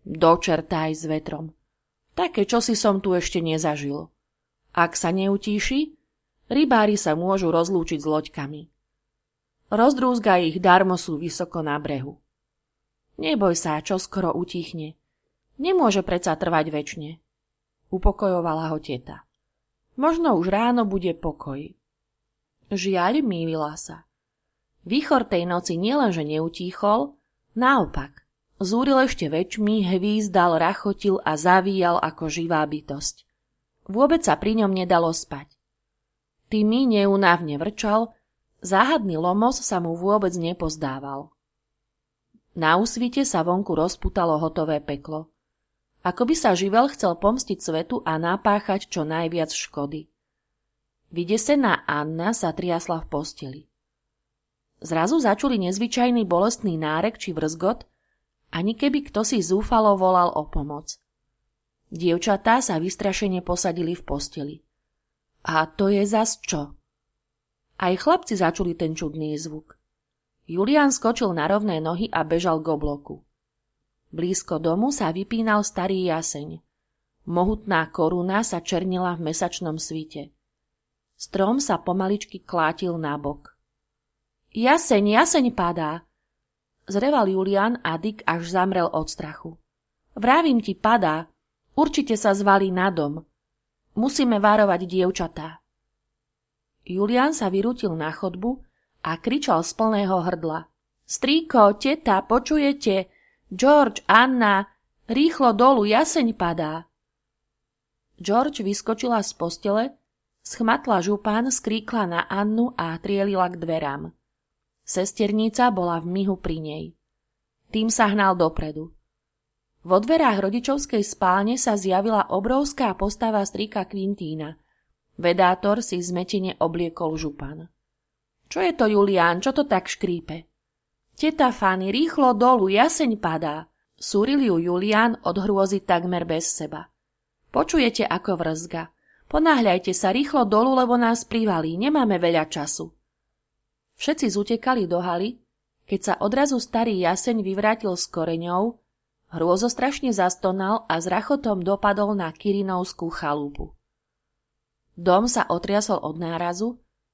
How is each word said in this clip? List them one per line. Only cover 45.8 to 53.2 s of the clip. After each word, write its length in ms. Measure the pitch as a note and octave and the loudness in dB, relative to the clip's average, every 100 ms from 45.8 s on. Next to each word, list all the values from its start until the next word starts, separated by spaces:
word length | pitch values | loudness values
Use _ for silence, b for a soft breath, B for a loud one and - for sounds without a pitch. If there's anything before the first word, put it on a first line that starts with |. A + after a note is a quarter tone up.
| _ _ | _ _
Ako 240 | F3+ F3 A#3+ | -6 -2 0
by 80 | D#4+ | 2
sa 160 | - | 2
živel 400 | F3+ G3 A3 C#4 | 2 2 4 2
chcel 240 | - F#3+ E3+ | 2 -2 0
pomstiť 480 | G3+ B3+ - F#3 | 0 0 -2 -6
svetu 400 | - D#3+ E3 A#3+ | -4 -4 -4 -6
a 160 | - D#3+ | -4 -2
napáchať 720 | E3+ G3 G#3+ G#3 - G3 - | -2 0 2 0 0 -4 -4
čo 160 | F3 D3+ | -6 -4
najviac 480 | D#3+ E3 E3+ D#3 - | -4 -2 -2 -4 -6
škody. 560 | - - C#3+ D3+ - _ _ _ _ _ _ _ _ _ _ E3+ | -10 -8 -8 -8 -14 _ _ _ _ _ _ _ _ _ _ -6
Vydesená 720 | F3 A3 - C#4+ A#3 E3+ - | 0 0 2 2 2 0 0
Anna 480 | D3 D3+ D#3+ F3+ A#3 | -4 -2 -2 -2 -2
sa 160 | E3+ | -2
triasla 560 | - F3+ E3 E3 E3 - | -2 -2 -2 -2 -6 -6
v 0 | |
posteli. 540 | D3 | -8